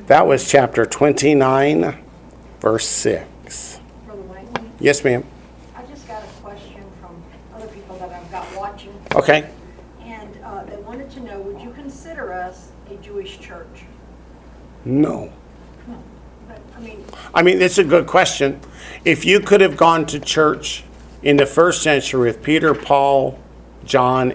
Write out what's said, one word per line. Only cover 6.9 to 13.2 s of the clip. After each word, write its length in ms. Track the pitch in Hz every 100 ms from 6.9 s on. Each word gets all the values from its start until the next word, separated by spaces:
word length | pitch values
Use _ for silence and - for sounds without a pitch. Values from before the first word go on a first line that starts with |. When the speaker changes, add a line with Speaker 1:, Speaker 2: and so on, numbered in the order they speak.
| 185
Speaker 2:
from 240 | 180 170 - - - 220
other 120 | 220
people 280 | 180 196 185
that 120 | 180
I've 200 | 175 170
got 160 | 190 - 190
watching. 420 | 202 196 196 202 -
Speaker 1:
Okay. 340 | - - 151 151 - - - - -
Speaker 2:
And, 320 | 233 226 208 -
uh, 200 | 233 196
they 140 | - 202
wanted 340 | 202 254 277
to 80 | 269
know, 200 | 233 202
would 220 | 196 202
you 80 | 240
consider 640 | 254 277 - 330 320 208
us 360 | 180 180 185 - - -
a 60 | -
Jewish 440 | 208 202